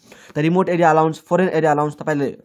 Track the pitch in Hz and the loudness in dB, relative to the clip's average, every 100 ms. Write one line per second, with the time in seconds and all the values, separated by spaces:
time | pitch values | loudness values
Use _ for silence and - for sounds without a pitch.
0 | _ - - 151 156 175 180 175 165 156 | _ -20 -12 -4 0 0 0 2 2 4
1 | 160 156 - 175 185 160 156 147 151 143 | 2 -2 -2 -2 0 0 0 0 -2 -6
2 | - 147 131 - | -6 -4 -4 -6